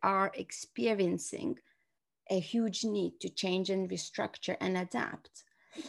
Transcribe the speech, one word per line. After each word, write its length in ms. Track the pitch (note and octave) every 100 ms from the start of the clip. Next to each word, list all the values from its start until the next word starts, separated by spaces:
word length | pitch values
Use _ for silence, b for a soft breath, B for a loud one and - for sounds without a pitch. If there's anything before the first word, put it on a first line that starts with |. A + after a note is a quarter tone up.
are 300 | F#3+ G3 G3
experiencing 1200 | - F#3+ - - - A#3 G#3 F3+ F3 - - - - _ _ _ _ _ _ -
a 100 | F#3+
huge 440 | - A#3 A3+ F3+
need 360 | A3+ G#3 F3 -
to 80 | F#3
change 420 | - F#3+ F#3 F#3+
and 180 | F#3+ F#3
restructure 680 | F3+ - - F#3+ - - -
and 160 | F#3 F3+
adapt. 680 | F3+ A#3+ - - - - - B B B